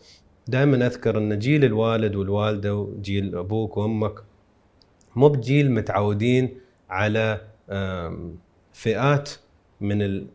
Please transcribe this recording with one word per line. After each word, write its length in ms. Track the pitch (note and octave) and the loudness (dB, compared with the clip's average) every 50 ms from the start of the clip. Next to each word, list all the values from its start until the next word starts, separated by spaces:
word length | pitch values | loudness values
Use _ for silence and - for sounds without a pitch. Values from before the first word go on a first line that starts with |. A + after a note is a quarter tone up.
| - - - - _ _ _ _ _ | -20 -20 -20 -20 _ _ _ _ _
دائما 380 | - A#2 B2+ C#3 D3 C3+ B2 B2 | -4 0 2 4 4 4 4 2
أذكر 300 | B2 A#2+ - - A#2 G#2 | 0 0 -2 -2 0 0
أن 220 | G#2+ G#2+ G#2+ G#2 G2+ | 0 0 0 -2 -2
جيل 260 | G#2+ C3 D3+ D3+ C#3 | 0 0 2 4 4
الوالد 500 | B2 G#2+ A2 A2 A2+ A2+ A2+ A2 G#2 G#2 | 4 4 2 2 2 2 2 0 0 0
والوالدة 600 | G2+ G2 F#2+ G2+ G#2 G#2+ G#2+ G#2+ G2+ G2+ G2+ G2+ | -2 -2 0 0 0 0 0 0 -2 -2 -2 -2
وجيل 640 | G#2 G2+ G2 G2+ G2+ F#2+ G2 G2 G2+ G2 F#2+ F2 | -2 -4 -6 -8 -10 -6 -4 -2 -2 -2 -2 -4
أبوك 400 | F2+ F2+ F#2+ G#2+ A2 A2 G#2 - | -6 -4 -4 -2 -2 -2 -4 -4
وأمك 460 | G2+ G#2 A2 A2+ G#2+ G#2+ G2+ G#2+ - - - _ _ _ _ _ _ _ _ _ _ _ _ _ _ _ _ - | -4 -2 -2 -2 -2 -2 -4 -6 -8 -18 -20 _ _ _ _ _ _ _ _ _ _ _ _ _ _ _ _ 4
مو 140 | A#2 C3+ D3 | 6 6 6
بجيل 420 | D3 C3 A2 A#2+ C#3 D3 D3 C3+ | 6 4 0 2 2 4 4 4
متعودين 880 | A#2+ A2 G#2 G#2+ F#2+ G2 G#2 G#2 G#2 G#2 A#2+ A#2+ B2 B2+ B2+ B2 - - - _ _ _ _ - | 2 0 0 0 0 0 0 0 0 0 2 2 2 2 2 0 -4 -10 -20 _ _ _ _ -8
على، 520 | F#2 F#2 G#2 G#2+ G#2+ A2 A2 A2 G#2+ G2+ - - - _ _ - | -4 -2 0 0 0 0 0 0 -2 -4 -8 -14 -20 _ _ -8
آم، 680 | G2+ G2 G2 F#2+ F#2 F2+ E2+ E2 F2 E2 E2 E2+ E2 E2 - _ _ _ _ _ - | -6 -4 -4 -4 -6 -6 -8 -8 -10 -10 -12 -12 -14 -16 -20 _ _ _ _ _ -16
فئات 560 | - - A#2 G#2+ G2+ B2+ C#3 D3 C#3 C#3+ - - - _ _ _ _ _ _ _ - | -6 -2 -2 0 2 2 2 2 2 0 -6 -12 -16 _ _ _ _ _ _ _ -6
من 200 | G2+ G2+ G#2 G#2 | -4 -2 -2 -2
ال-، 260 | G#2 G2 F#2+ F#2+ - - | -2 -2 -4 -6 -8 -12